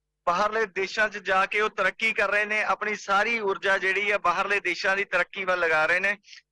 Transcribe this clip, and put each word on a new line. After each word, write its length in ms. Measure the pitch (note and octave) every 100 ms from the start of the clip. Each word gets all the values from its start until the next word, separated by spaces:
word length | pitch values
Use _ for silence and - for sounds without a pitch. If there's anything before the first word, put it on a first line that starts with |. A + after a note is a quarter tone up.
| _ _ -
ਬਾਹਰਲੇ 400 | F3 G#3 A3 G#3+
ਦੇਸ਼ਾਂ 420 | F#3+ F#3+ A3 G#3+
'ਚ 100 | G3+
ਜਾ 280 | F#3 F#3+ G3
ਕੇ 140 | G#3
ਉਹ 100 | G#3+
ਤਰੱਕੀ 420 | G#3+ F#3 - A3
ਕਰ 180 | A3 G3
ਰਹੇ 140 | G#3
ਨੇ, 180 | G#3 G#3+
ਆਪਣੀ 300 | F#3+ F#3+ G#3+
ਸਾਰੀ 460 | G#3 - G3 A3 A#3
ਊਰਜਾ 380 | G3 F#3 F#3+ F#3+
ਜਿਹੜੀ 340 | F#3 G3 G#3
ਹੈ 60 | G3+
ਬਾਹਰਲੇ 420 | F3 F3 G3 G3+
ਦੇਸ਼ਾਂ 360 | F3+ E3+ G3 F#3+
ਦੀ 80 |
ਤਰੱਕੀ 400 | G3+ F3+ F3 G3+
ਵੱਲ 140 | F#3 F3+
ਲਗਾ 280 | E3+ D#3 D#3
ਰਹੇ 140 | F3+
ਨੇ। 180 | G3 G3+ - - _